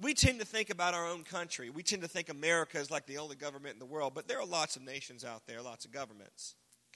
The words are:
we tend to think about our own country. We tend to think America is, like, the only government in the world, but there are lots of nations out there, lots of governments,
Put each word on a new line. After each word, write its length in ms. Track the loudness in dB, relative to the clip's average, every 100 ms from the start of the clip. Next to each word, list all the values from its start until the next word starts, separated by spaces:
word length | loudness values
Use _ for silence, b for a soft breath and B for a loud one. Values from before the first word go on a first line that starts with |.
we 140 | 2
tend 260 | 8 8 8
to 40 |
think 260 | 2 0 0
about 240 | 2 4
our 120 | 4 2
own 160 | -2
country. 460 | -4 -4 -4 -4 -6
We 140 | -4
tend 200 | 0 0
to 60 | 0
think 220 | -4 -4
America 480 | 0 4 6 4 0
is, 120 | -2
like, 160 | -2 -4
the 120 | -6
only 180 | -8 -8
government 380 | -8 -6 -10
in 40 | -12
the 80 | -8
world, 280 | -2 -2
but 120 | -2 -4
there 140 | -2
are 60 | 0
lots 300 | 2 2 0
of 60 |
nations 400 | -6 -8 -8 -10
out 240 | -8 -8 -10
there, 140 | -10
lots 240 | -8 -10
of 80 | -10
governments, 640 | -8 -8 -10 -18 -14 -12 -14 _ -20 _